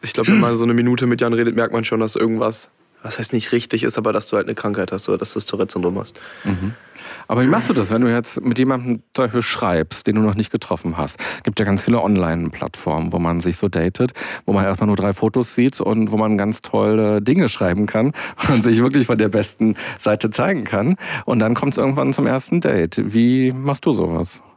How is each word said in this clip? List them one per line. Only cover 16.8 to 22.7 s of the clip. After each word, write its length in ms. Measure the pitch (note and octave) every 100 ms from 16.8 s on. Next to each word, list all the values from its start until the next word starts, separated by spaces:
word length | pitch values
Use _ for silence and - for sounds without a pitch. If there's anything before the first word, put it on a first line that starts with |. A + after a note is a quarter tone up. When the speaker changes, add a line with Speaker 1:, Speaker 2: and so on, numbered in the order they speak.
| G#2 A2 G#2+ G#2+
Speaker 2:
Dinge 280 | G#2 E3 C3+
schreiben 360 | - F#2+ F2+ G#2
kann 280 | A2 B2+ - -
<laughs> 180 | - -
und 100 | C3
sich 140 | A2+ A2+
wirklich 260 | B2 C#3 B2
von 100 | A#2
der 100 | A2
besten 460 | G#2 G2+ - A2 G#2 - -
Seite 300 | - G#2+ A2
zeigen 320 | A2 D3+ F3+
kann. 320 | G2+ G#2 A#2 F#3+ - - -
Und 140 | A#2+
dann 140 | A2
kommt's 240 | A#2+ C#3 -
irgendwann 360 | C3+ C#3 C3+
zum 140 | C3+ B2
ersten 340 | C3 - F3
Date. 400 | D#3+